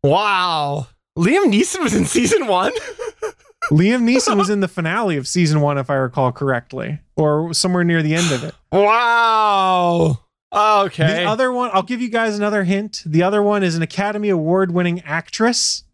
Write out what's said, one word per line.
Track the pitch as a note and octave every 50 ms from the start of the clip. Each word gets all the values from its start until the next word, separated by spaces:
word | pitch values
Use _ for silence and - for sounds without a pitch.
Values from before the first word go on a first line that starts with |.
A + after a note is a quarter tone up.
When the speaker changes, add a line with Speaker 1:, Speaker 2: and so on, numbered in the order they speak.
| -
Speaker 1:
Wow. | C#3 D3+ F#3 G#3+ G#3 G3+ F#3 F3+ F3+ E3 D#3 D3 C#3+ C#3+ D3+ B2+ - _ _ _ _ _
Liam | E3 E3+ G3 D4 G4 G4+ C#4+
Neeson | G3+ G#3 F#4 - - F#4+ E4
was | A3 -
in | - -
season | - - - B3 - A4+ G4 C#4
one? | A3 F#3+ F3+ F#3+ A#3+ B4+
<laughs> | A4 - C5 G#4 - B4 A4 - _ - G#4 - _ _ _ _ _ - -
Speaker 2:
Liam | D3 D#3 F3+ G#3 A#3+ B3+ A#3
Neeson | A#3 B3+ C4 - - G#3+
was | G3+ F#3+ F#3+
in | G#3 G3+
the | F#3+
finale | F3 - - E3 D#3+ F3+ A3 A#3 G3 D#3+
of | C#3+ B2+
season | - - F3+ F3 D3+ D3+ D3+
one, | D3 D3 C#3+
if | C#3 C3 B2
I | C#3+
recall | C3+ C3 B2 B2 C#3+ C3 B2+
correctly, | B2+ - C#3+ C3+ C3 A#2+ - _ - C3 A2+ A#2 D3+ D3 _ _ _
or | - D#3 D3+ D3 D3+ E3 E3+ E3
somewhere | - - F#3 F3+ F3+ F3
near | E3+ E3+ E3 D#3
the | D3+ D#3
end | E3 F3 E3
of | C#3+ A#2+ B2
it. | - - _ _ _
Speaker 1:
Wow. | - F#3+ G3+ G#3 A3 A#3 A#3+ A#3 A#3 A#3 A#3 A3+ A3 A3 G#3+ G#3+ G3+ G3 F#3+ F#3 F#3 F3+ F3 F3 E3+ E3+ E3 D#3+ C3+ - _ _ _ _ _ _ -
Okay. | G#3 G#3 G#3+ G#3+ G3+ G3 F3+ - - D#3+ D#3 D#3+ E3 F3+
Speaker 2:
The | G3+
other | A3 A3 C4 B3+
one, | B3 B3 B3 A#3+ F#3+
I'll | F#3+ F#3
give | - B3 A#3
you | B3+ A#3
guys | A3 A3+ A3+ A3 G#3
another | G#3 G#3 G#3 G#3 G#3 F#3+
hint. | F3 G3 G3 G#3+ G#3 - - -
The | D#3+ D3+ E3 F3
other | F#3 G3+ G#3
one | G#3 G3+ G#3 G3+ G3
is | F3 D#3+
an | E3
Academy | E3 E3 - F#3 G3+ G#3 G#3 G#3 G#3 G#3
Award | F#3+ E3+ D#3 D#3+ F3+ F#3+ F#3+ F3+
winning | E3+ F3+ F3 F3 E3+ F3+
actress. | - C#3+ D3+ E3 - - - - A3+ A#3 A#3+ - - - - - _ _